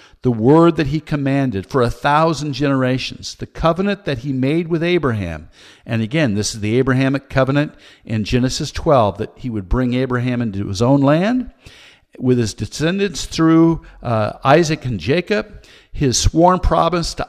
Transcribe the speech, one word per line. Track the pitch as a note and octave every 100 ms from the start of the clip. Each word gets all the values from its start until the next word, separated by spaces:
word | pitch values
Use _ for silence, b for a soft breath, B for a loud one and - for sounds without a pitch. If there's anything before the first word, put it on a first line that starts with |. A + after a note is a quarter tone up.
| b b
the | B2+
word | A2+ A#2 D#3+ E3+ D#3+
that | C#3
he | D3+
commanded | - D3 C3+ C#3 C3 G2 F#2
for | C#3
a | A#2
thousand | - C#3+ D3 E3 C#3+ D3+
generations, | B2+ C#3+ C3+ B2+ C3 - - - -
the | -
covenant | - D#3+ E3+ G3+ G3+
that | - B2+
he | C#3+
made | C3 C3 E3 E3
with | E3
Abraham." | E3+ F3 C#3+ G#2+ F2 D#2 D#2+ B B B -
And | A2+
again, | A2 D#3 C#3
this | G2+ G2+
is | A2
the | G#2 A#2+
Abrahamic | C3 B2+ C3+ C#3 -
covenant | C3+ C3 C#3+ D3+ B B B
in | - A2 G2+
Genesis | B2 B2+ - A2+
twelve, | - E3 C#3 G#2 F#2+
that | - -
he | B2+
would | G#2+ F2+
bring | B2 B2
Abraham | B2 C3 B2 B2 A#2+
into | A#2 G2 G2+
his | F#2+
own | A#2+ C#3+
land | C#3 D#3 G3+ B3+ - B B B B B _ -
with | B2+ B2
his | A2
descendants | - G#2 - D#3 G3 G3+ C#3+ -
through, | - D#3+ E3 E3 E3 b b
uh, | - A2 G#2+ -
Isaac | C3+ D#3 D#3+ D#3+ B2+
and | G2+
Jacob, | E2+ E3+ F3 G#3 A3 - b b b
his | - C#3 A2+
sworn | - D#3 F3 F3+
promise | - E3 E3 F3 D#3+
to | -